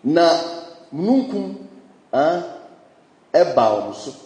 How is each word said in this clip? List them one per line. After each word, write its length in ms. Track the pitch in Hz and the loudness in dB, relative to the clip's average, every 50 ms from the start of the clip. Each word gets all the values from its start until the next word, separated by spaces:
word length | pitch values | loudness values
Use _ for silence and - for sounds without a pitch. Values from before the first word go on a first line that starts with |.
| - | -2
Na 380 | 131 156 170 170 165 170 170 - - - - - - - - - _ | 2 2 4 4 4 4 2 -2 -6 -10 -14 -16 -18 -20 -20 -20 _
mununkum, 640 | 139 147 180 220 262 269 247 - 208 202 190 95 101 - - - - - - _ _ _ _ _ | -8 -4 0 2 2 2 0 -2 -6 -6 -6 -8 -10 -14 -16 -20 -20 -20 -20 _ _ _ _ _
ah, 320 | - 131 147 160 175 175 - - - - - - - _ _ _ _ _ _ _ _ _ _ _ - | 0 0 2 2 0 -2 -6 -10 -14 -18 -20 -20 -20 _ _ _ _ _ _ _ _ _ _ _ 2
ɛba 220 | 160 - - - | 2 4 4 4
wɔn 380 | - 113 110 104 104 98 104 101 | 2 2 4 2 0 -4 -6 -10
so. 180 | - - 139 - - - | -12 -14 -14 -16 -16 -20